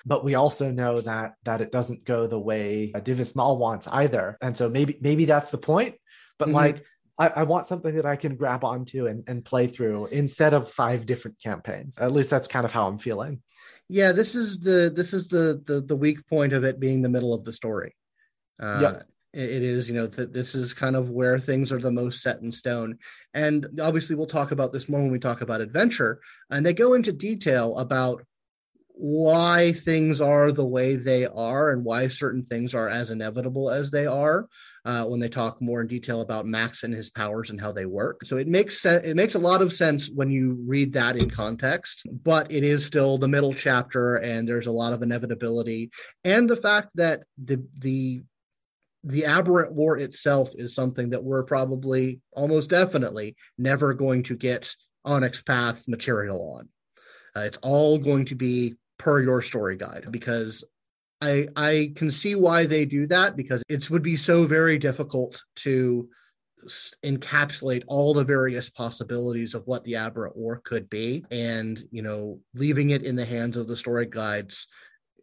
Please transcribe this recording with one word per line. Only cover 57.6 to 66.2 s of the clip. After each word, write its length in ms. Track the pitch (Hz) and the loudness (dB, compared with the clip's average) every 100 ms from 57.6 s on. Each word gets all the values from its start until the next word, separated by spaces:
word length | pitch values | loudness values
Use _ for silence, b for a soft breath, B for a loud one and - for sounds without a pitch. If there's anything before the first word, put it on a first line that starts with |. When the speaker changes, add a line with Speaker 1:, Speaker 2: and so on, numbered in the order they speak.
Speaker 2:
all 340 | 131 143 151 156 | 2 4 6 4
going 300 | 139 139 131 | 4 2 0
to 80 | |
be 400 | 131 127 123 120 117 _ - | -2 0 0 -2 -6 _ -4
per 240 | 160 143 | 2 4
your 180 | 127 127 | 4 2
story 380 | - 117 98 95 | 0 -4 -4 -4
guide, 300 | 98 - - | -8 -12 -10
because 520 | 117 123 117 110 107 - _ _ _ _ - | -8 -4 -4 -4 -10 -16 _ _ _ _ -4
I, 260 | 147 143 147 151 | 0 2 0 0
I 360 | 151 156 151 147 | 2 4 2 -2
can 140 | 156 | -2
see 240 | 143 202 | -2 0
why 320 | 202 180 170 160 | 4 6 6 4
they 180 | 156 | 2
do 220 | 139 143 147 | 2 0 2
that, 280 | 180 190 | 4 2
because 280 | 165 131 127 120 | 0 -4 -4 -2
it 220 | 147 147 | -6 -2
would 140 | 165 | 0
be 160 | 156 156 | 0 0
so 260 | 160 170 | 4 4
very 340 | 160 156 165 151 | 6 4 4 2
difficult 640 | 143 127 143 131 - - - - | 0 -2 -4 -2 -4 -8 -20 -8
to 540 | 139 131 127 120 120 b | 0 2 2 0 -4 b